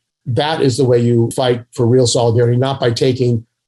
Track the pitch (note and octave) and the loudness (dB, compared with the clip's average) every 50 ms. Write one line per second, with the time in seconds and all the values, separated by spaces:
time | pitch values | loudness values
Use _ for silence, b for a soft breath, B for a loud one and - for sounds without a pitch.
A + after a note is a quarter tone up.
0 | _ _ _ _ _ - A#2 A2+ C#3+ D3+ D#3+ D#3+ - C3+ A#2+ B2 C#3 B2 B2 A#2+ | _ _ _ _ _ -6 -4 -2 -2 -2 -2 -2 0 0 0 0 2 2 2 2
1 | A#2+ A#2+ A#2+ A#2 A#2 A#2 - - C3 B2+ B2+ A#2 A2+ _ - - B2 A2+ B2 B2+ | 2 2 2 2 0 0 -2 -2 -2 -2 -2 -2 -6 _ -6 -2 0 2 2 2
2 | B2+ A2+ - C#3 A#2 A#2+ G#2+ B2 A#2+ A#2 A#2+ A#2+ C3 C3+ C3+ - - B2 A#2 - | 2 2 0 0 0 0 2 2 2 0 0 0 -2 -2 -4 -2 -2 -2 -2 0
3 | D3 C3+ B2+ B2 B2+ B2 A#2+ A2+ A2+ - _ _ _ | 0 0 0 0 -2 -2 -2 -2 -6 -10 _ _ _